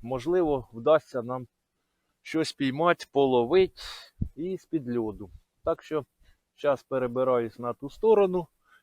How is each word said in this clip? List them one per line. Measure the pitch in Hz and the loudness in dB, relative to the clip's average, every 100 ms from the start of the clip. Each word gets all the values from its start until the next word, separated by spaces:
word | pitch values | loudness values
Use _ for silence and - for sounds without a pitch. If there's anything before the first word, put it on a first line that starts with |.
можливо, | 113 131 131 185 165 139 117 | -10 -8 -2 0 2 0 -4
вдасться | 117 120 156 - 131 | -4 2 2 2 -8
нам | 117 127 123 _ _ _ _ _ _ _ | -6 -8 -10 _ _ _ _ _ _ _
щось | - 160 156 | -6 -2 -2
піймати, | - 135 135 170 170 - | -2 -4 0 2 2 0
половити | 139 139 127 117 180 185 - - - - - - - | 0 4 4 4 4 2 -2 -18 -18 -16 -8 -8 -6
і | 175 185 | -8 -8
з-під | - 165 123 120 | -6 -6 -4 -4
льоду. | 110 95 101 - _ _ | -4 -8 -16 -20 _ _
Так | - 165 | -6 -4
що, | - 156 135 _ _ _ _ _ | -4 -6 -6 _ _ _ _ _
зараз | 143 131 | -2 0
перебираюсь | - 135 123 120 131 123 117 - | -2 -4 -2 0 2 2 0 -6
на | 120 | -10
ту | 117 139 | -8 -12
сторону | - 220 208 196 180 165 _ _ _ | -2 2 4 4 0 -6 _ _ _